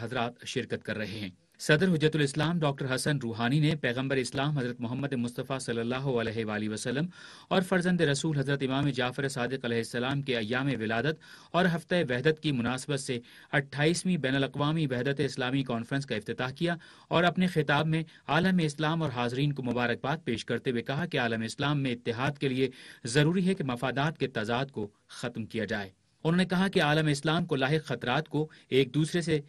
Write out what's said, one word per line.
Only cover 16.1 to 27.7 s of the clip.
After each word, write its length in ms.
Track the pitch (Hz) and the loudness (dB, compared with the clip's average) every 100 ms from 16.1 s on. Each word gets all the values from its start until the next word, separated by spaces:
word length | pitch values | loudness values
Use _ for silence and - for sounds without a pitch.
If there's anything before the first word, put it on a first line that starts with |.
افتتاح 360 | 110 110 113 127 | -6 -4 -4 -4
کیا 260 | 135 170 170 - - - | -2 -2 -4 -8 -18 0
اور 160 | 165 | 4
اپنے 220 | 175 170 180 | 4 4 0
خطاب 400 | 160 151 147 160 | 2 2 2 2
میں 160 | 160 160 - - | 0 -2 -8 0
عالم 300 | 156 185 185 | 2 4 4
اسلام 400 | 156 143 151 165 | 2 0 0 0
اور 80 | 156 | -2
حاضرین 420 | 123 120 127 147 | 0 -2 0 0
کو 100 | 143 | 0
مبارکباد 540 | 123 120 120 117 135 160 | -2 0 0 0 -2 -4
پیش 200 | - 110 | -2 -4
کرتے 260 | - 120 139 | -2 -4 -2
ہوئے 120 | 117 | -2
کہا 240 | 113 139 170 | -2 -4 -2
کہ 140 | 143 | 0
عالم 220 | 120 113 | 0 0
اسلام 400 | 110 - 143 147 | -4 -2 0 0
میں 100 | 135 | 0
اتحاد 460 | 120 - 113 139 139 | -2 -4 -2 -2 -2
کے 100 | 143 | -2
لیے 220 | 127 131 - - - | 0 -2 -4 -20 -12
ضروری 440 | 123 147 147 185 180 | 0 4 4 4 2
ہے 60 | |
کہ 100 | 190 | 0
مفادات 540 | 131 120 131 123 151 151 | -2 -2 -2 0 -2 -2
کے 80 | 131 | -4
تضاد 400 | 120 107 120 139 | -2 -2 -2 -2
کو 220 | 117 104 _ - | -6 -10 _ -20
ختم 360 | - 123 117 | -8 -8 -6
کیا 200 | 107 113 | -6 -4
جائے۔ 260 | 104 107 98 - _ _ | -2 -4 -6 -14 _ _
انہوں 200 | 160 175 | 0 2
نے 80 | |
کہا 240 | 180 180 190 | 2 2 2
کہ 140 | 190 | 4
عالم 240 | 147 151 156 | 4 4 4
اسلام 400 | 143 156 165 175 | 2 2 0 0
کو 100 | 139 | 2
لاحق 300 | 131 | 2